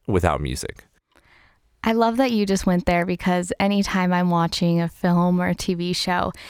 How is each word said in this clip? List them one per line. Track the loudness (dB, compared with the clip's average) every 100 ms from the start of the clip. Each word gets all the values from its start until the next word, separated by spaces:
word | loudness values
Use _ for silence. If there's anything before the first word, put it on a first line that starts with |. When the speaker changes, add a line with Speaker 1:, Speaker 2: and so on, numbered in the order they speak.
| -2
Speaker 1:
without | 0 2 0
music. | -4 -6 -8 -14 _ _ _ _ _ _ _ _ _ _
Speaker 2:
I | -2
love | 2 2 2
that | 2
you | 2
just | 2 0 2
went | 2 2
there | 0 0
because | -2 0 0 -2 -2
anytime | 0 0 0 0 0
I'm | 2 2
watching | 2 0 0 0 2
a | -2
film | -2 0 2 2 2
or | 0
a |
T | -2 -4
V | -4 -2
show, | -4 -2 -2 -4 -6